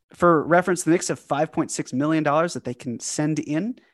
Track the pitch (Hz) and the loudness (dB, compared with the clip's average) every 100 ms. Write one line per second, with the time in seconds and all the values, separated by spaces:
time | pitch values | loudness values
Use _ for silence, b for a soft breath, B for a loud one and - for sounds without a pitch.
0 | _ - 175 160 139 170 180 175 156 170 | _ 2 4 4 4 2 4 0 2 0
1 | - 147 _ 143 160 - 156 - - 127 | 0 -8 _ -2 -2 -2 -4 -6 -6 -2
2 | 151 160 151 151 170 131 123 123 127 110 | 0 0 2 2 0 -4 -8 -10 -8 -8
3 | - - 151 151 151 151 208 254 b | -8 -4 -2 -2 -2 -4 -4 -8 b